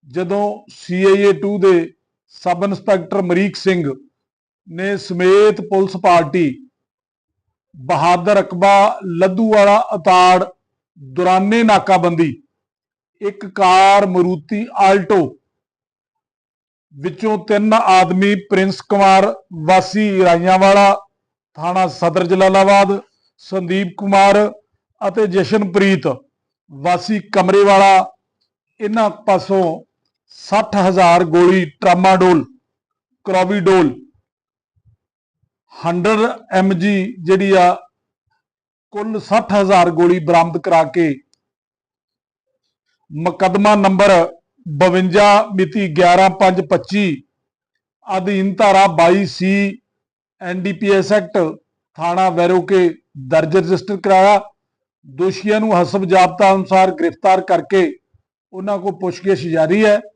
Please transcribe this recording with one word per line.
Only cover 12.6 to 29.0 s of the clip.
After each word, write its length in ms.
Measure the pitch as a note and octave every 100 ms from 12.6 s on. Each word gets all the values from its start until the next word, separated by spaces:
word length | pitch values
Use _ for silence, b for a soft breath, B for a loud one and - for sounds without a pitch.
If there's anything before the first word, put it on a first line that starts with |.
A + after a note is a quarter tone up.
| _ _ _ _ _ _
ਇੱਕ 260 | G3+ G3+ G3+ G3
ਕਾਰ 500 | F#3+ F#3 G3 G3+ G3+
ਮਾਰੂਤੀ 600 | F3+ F3 F3+ - G#3 A#3 -
ਆਲਟੋ 400 | G3 G3 F3+ G3+ D3 - _ _ _ _ _ _ _ _ _ _ _ _ _ _ _
ਵਿੱਚੋਂ 420 | C#3+ D#3+ D#3+ A3 G#3+ -
ਤਿੰਨ 260 | G#3 G#3+
ਆਦਮੀ 600 | A3 A3 F#3 F3+ F#3 G3+ G#3 -
ਪ੍ਰਿੰਸ 300 | F#3+ F#3+ F#3
ਕੁਮਾਰ 440 | - G3+ G3 F#3+ G3+ F#3+ _ E3+ D#3
ਵਾਸੀ 560 | F#3 F#3 G3+ G#3+ F#3+
ਰਾਇਆਂਵਾਲਾ, 720 | F3+ E3+ F3+ F#3 G3 G3+ G3+ G3+ - _ _ _ _ -
ਥਾਣਾ 280 | E3 F#3 F3+
ਸਦਰ 380 | B2+ E3+ E3+ E3+
ਜਲਾਲਾਬਾਦ, 720 | F#3 F#3+ F#3+ G3 G3 G3 G3 - _ _ _
ਸੰਦੀਪ 560 | - F#3+ F3 F#3+ F#3+ F#3
ਕੁਮਾਰ 380 | G3 G3 G3 G3+ G#3 - _ _ _ _
ਅਤੇ 260 | G3+ F#3+ G#3
ਜਸ਼ਨਪ੍ਰੀਤ 800 | F#3 F3 G#3+ G3+ F#3 G3 F#3 D3+ - _ _ _ _ _
ਵਾਸੀ 480 | C#3 D#3 F3 F3 G#3+ -
ਕਮਰੇਵਾਲਾ, 800 | G3+ F#3 G3 G3+ G3 G3 F#3+ - _ _ _ _ _ _ _
ਇਹਨਾਂ 280 | G#3+ A3